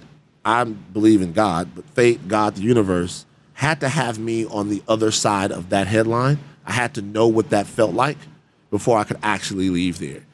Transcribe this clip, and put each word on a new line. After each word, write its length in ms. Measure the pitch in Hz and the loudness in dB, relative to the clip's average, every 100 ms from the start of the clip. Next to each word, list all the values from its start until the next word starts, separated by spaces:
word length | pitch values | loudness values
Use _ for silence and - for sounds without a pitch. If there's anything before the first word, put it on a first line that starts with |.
| - _ _ _ 107 | -10 _ _ _ 0
I 180 | 120 117 | 2 0
believe 560 | 104 - 104 110 104 | -4 -8 2 6 6
in 120 | 90 | 4
God, 360 | 87 104 82 87 87 | 0 2 0 -4 -10
but 100 | - | -6
fate, 360 | 131 120 113 87 | 2 2 2 -2
God, 280 | 107 107 101 | 0 0 0
the 60 | |
universe, 640 | 107 120 95 90 87 - - _ _ | 2 2 2 0 -2 -8 -18 _ _
had 260 | - 143 156 | -4 -2 -2
to 100 | 135 | -2
have 300 | 151 120 110 | -2 -4 -4
me 260 | 113 113 110 | -4 -4 -4
on 240 | 107 104 | -4 -4
the 140 | 101 - | -4 -2
other 220 | 110 110 | 0 0
side 400 | - 113 98 95 | 0 0 0 -2
of 180 | 90 90 | -4 -2
that 180 | 101 98 | -2 2
headline. 500 | 110 113 117 131 143 - - 107 | 2 2 2 0 0 -4 -16 -6
I 80 | |
had 200 | 117 123 117 | -2 -2 -4
to 60 | |
know 260 | 101 107 117 | -4 2 4
what 220 | 110 82 | 4 2
that 160 | 104 98 | 0 0
felt 280 | - 107 | 0 0
like 240 | 101 139 143 - - _ _ - | 2 -2 -4 -14 -20 _ _ -6
before 300 | 101 123 110 | -2 2 2
I 40 | |
could 140 | 104 - | 0 -4
actually 460 | 107 98 - 95 95 | -2 -2 -4 -4 -2
leave 300 | 87 90 85 | 0 -2 -4
there. 260 | 76 73 - | -10 -14 -20